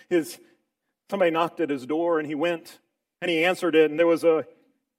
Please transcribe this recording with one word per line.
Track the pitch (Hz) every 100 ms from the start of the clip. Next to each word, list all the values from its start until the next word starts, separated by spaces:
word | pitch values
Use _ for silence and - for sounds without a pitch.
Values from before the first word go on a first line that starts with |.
| -
his, | 175 147 - _ _ _ _ _ _ _
somebody | 196 175
knocked | 160 165 -
at | 160
his | 143
door, | 123 151 170 165
and | 151
he |
went, | 151 170 170 165 - _ _ _ _
and | 180
he | 165
answered | 170 185 175
it, | 156 156
and | 151
there | 170
was | 165
a | 165 160 - - _ _ _